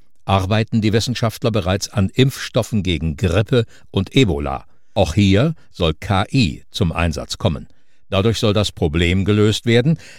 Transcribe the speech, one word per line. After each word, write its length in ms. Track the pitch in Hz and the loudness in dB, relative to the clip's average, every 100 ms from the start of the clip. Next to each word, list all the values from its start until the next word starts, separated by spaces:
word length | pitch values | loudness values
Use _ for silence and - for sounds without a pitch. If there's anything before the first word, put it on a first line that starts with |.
| - - - | -18 -12 0
arbeiten 540 | 98 95 107 113 117 | 0 2 0 0 0
die 140 | 107 | 2
Wissenschaftler 560 | 110 117 120 113 - 120 | 0 0 -2 -4 -2 -2
bereits 400 | 107 90 98 - | -2 0 -2 -2
an 200 | - 95 | -2 0
Impfstoffen 720 | - 135 - - 131 110 107 | 2 0 0 -6 -4 -2 -2
gegen 340 | 90 80 80 71 | -2 -2 -2 -2
Grippe 480 | 90 90 113 127 113 - - | 0 0 0 0 -2 -6 -8
und 260 | 98 98 139 | -4 -2 2
Ebola. 500 | 117 73 71 67 - - - | 2 2 -4 -6 -10 -20 -8
Auch 220 | - 95 - | -2 0 2
hier 400 | 98 98 156 160 - | 4 4 2 -2 -10
soll 240 | - 85 82 | -4 -2 -2
K 240 | - 95 104 | -2 -2 0
I 320 | 135 95 60 - | 0 0 -2 -10
zum 220 | - 87 | -4 -2
Einsatz 480 | 80 85 73 - - | 0 -2 -4 -8 -4
kommen. 280 | 104 71 - - - - - | -4 -4 -8 -20 -20 -20 -6
Dadurch 260 | 98 104 110 | 0 0 0
soll 160 | 110 | 0
das 180 | 104 101 | 0 -2
Problem 540 | - 85 80 87 92 95 | -2 -2 2 2 2 2
gelöst 400 | 104 107 104 117 | 2 2 0 2
werden, 320 | 117 139 160 - | 2 2 0 -4